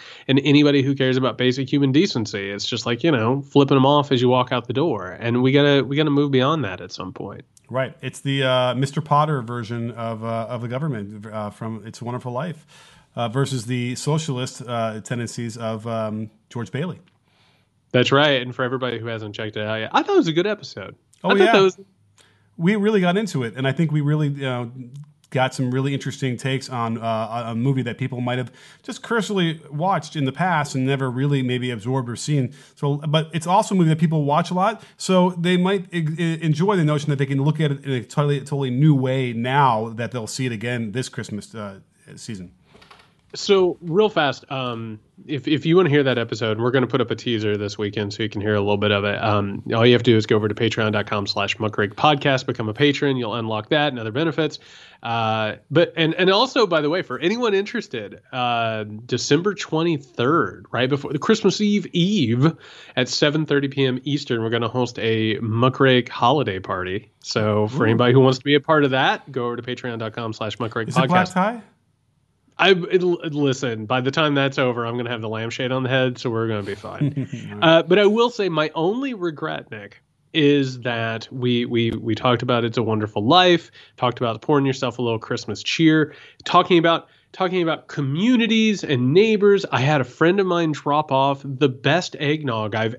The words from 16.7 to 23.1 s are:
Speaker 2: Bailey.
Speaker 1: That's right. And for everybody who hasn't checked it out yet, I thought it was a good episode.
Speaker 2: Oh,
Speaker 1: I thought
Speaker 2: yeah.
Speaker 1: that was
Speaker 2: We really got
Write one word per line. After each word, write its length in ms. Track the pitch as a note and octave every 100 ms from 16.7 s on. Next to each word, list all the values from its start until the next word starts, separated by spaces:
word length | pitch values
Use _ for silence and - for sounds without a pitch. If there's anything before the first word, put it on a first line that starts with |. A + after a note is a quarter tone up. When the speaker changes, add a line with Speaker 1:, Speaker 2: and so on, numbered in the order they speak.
Speaker 2:
Bailey. 280 | C3+ F3+ G#2+ _ _ _ _ _ _ _ _ _
Speaker 1:
That's 220 | B2+ B2
right. 280 | C#3 D3+ C3
And 140 | B2
for 80 | B2
everybody 360 | B2 B2+ B2+ A2+
who 100 | A#2
hasn't 260 | A2 G#2+
checked 240 | G#2 A2 G#2+
it 80 | G#2+
out 80 | A2
yet, 120 | A2
I 100 | -
thought 120 | F#4
it 20 | G4
was 120 | F3
a 40 |
good 140 | D#3 G3+
episode. 480 | G#3 - A2 F#2+ - _ _
Speaker 2:
Oh, 60 | F3+
Speaker 1:
I 40 |
thought 120 | A#3+
Speaker 2:
yeah. 80 | A3
Speaker 1:
that 80 | G#3
was 160 | F#3+ - - _ _ _ _ _ _ -
Speaker 2:
We 180 | E3+ G#3+
really 240 | G#3 G#3+
got 160 | F3+